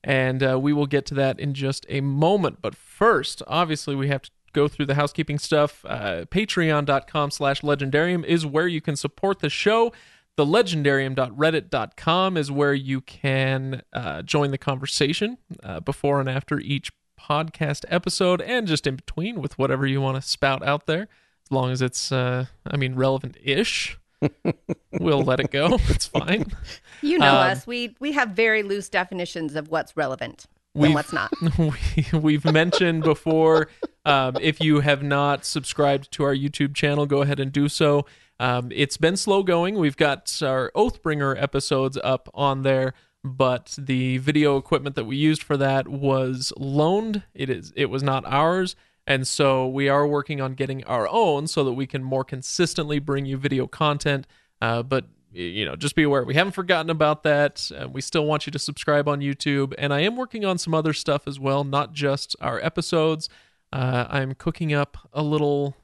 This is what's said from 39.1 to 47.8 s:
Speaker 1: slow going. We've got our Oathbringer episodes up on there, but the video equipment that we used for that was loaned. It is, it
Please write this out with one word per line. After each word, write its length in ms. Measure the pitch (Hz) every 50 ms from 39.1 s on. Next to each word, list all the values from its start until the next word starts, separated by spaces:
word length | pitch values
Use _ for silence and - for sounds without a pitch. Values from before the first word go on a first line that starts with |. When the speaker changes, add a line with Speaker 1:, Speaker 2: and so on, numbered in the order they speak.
| 185
Speaker 1:
slow 240 | 190 - 214 196 196
going. 380 | 196 185 175 170 170 185 214 208
We've 180 | 165 147 139
got 420 | - 160 147 139 135 _ - - - 156
our 280 | 131 131 131 127 - _
Oathbringer 640 | - 214 247 - - _ 165 151 147 139 139 135 -
episodes 560 | 139 135 - 139 - - 151 135 135 131 135 139 -
up 260 | 131 131 127 _ - -
on 260 | - 143 139 135 135
there, 320 | 135 135 135 131 131 131 127 _ _ _ _ _ -
but 520 | 139 131 131 135 131 127 120 - - - -
the 380 | 139 131 135 127 127 127 127 127
video 380 | 131 143 147 151 151 147 139
equipment 380 | 135 131 - 170 139 131 143 135
that 80 | - 117
we 100 | 110 131
used 260 | 139 151 156 156 147
for 160 | - - 147
that 300 | 139 135 135 135 135 131
was 640 | - - 139 139 139 135 131 131 127 131 127 131 - -
loaned. 640 | - 139 139 139 147 151 160 185 208 220 226 208 208 - _ _
It 160 | - 135 131
is, 240 | 127 90 85 - -
it 100 | -